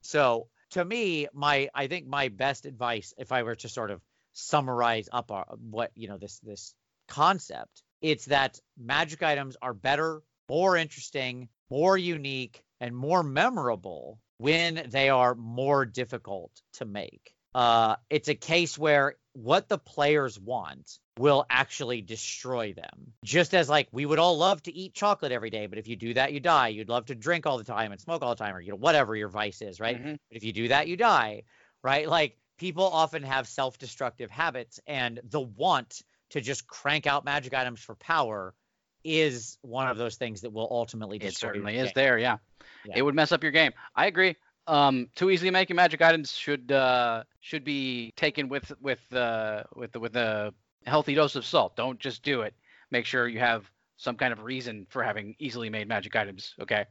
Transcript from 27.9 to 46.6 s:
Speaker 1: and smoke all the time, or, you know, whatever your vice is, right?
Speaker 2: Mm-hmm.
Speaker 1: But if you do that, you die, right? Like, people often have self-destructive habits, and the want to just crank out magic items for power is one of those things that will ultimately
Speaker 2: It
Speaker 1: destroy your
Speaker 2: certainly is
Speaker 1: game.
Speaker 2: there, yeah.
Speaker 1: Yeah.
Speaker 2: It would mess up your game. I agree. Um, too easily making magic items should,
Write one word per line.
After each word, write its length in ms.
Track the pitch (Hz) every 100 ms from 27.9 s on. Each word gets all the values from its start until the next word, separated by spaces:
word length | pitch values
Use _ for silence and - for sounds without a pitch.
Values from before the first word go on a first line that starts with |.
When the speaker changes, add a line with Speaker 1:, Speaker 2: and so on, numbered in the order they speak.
Speaker 1:
and 80 | 98
smoke 220 | - 165
all 60 | 123
the 100 | 120
time, 120 | 107 92
or, 60 |
you 100 | 90
know, 60 | 101
whatever 380 | 139 151 113 110
your 120 | 104
vice 340 | 101 104 -
is, 180 | 104 90
right? 160 | 113 120
Speaker 2:
Mm-hmm. 140 | 143
Speaker 1:
But 260 | 147 _ 113
if 60 | 107
you 80 |
do 160 | 101 117
that, 180 | 139 156
you 80 | 180
die, 460 | 233 165 113 107 _ _ _ _
right? 240 | 131 139 156
Like, 280 | 165 147 _ _ _
people 280 | 180 165 190
often 380 | 160 156 160
have 240 | 135 135 123
self-destructive 840 | - 135 - 127 - 127 _ 113
habits, 480 | 110 165 127 117 - -
and 320 | 139 120 117 123
the 120 | 147
want 600 | 131 104 175 147 113 - _ _ _
to 120 | 147
just 260 | 120 135 -
crank 380 | - 143 151 147
out 200 | 143 135
magic 280 | 143 127
items 280 | 131 127 110
for 140 | - 110
power 580 | - 165 120 107 92 _ _ _ _ _
is 540 | 160 160 151 123 113 -
one 260 | 127 120 131
of 80 | 113
those 180 | 117 -
things 260 | 120 104
that 100 | 113
will 140 | 107 113
ultimately 460 | 120 113 113 107 104
Speaker 2:
It 60 |
Speaker 1:
destroy 260 | 98 - 110
your 60 | 104
Speaker 2:
certainly 220 | 101 117
is 80 | 131
Speaker 1:
game. 60 | 135
Speaker 2:
there, 220 | 135 117
yeah. 200 | 123 110 _ _ - - 104
Speaker 1:
Yeah. 80 | 95
Speaker 2:
It 60 |
would 140 | 143 143
mess 160 | 147
up 100 | 165
your 80 | 156
game. 220 | 151 147 - - -
I 120 | 180
agree. 300 | 175 185 165 _ _ -
Um, 420 | 151 139 131 123 -
too 140 | 185
easily 180 | 185 185
making 240 | 185 185 175
magic 260 | 175 151
items 300 | 165 165 143
should, 400 | - - 143